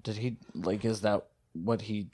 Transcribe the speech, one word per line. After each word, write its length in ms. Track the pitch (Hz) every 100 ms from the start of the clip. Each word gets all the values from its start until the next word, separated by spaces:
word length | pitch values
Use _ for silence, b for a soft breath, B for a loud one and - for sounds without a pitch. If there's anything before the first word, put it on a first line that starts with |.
Did 140 | - 107
he, 200 | 123 110 -
like, 320 | - 87 104 113
is 160 | 107
that 260 | 104 101 - _ _
what 280 | 82 98 113
he 220 | 107 104 90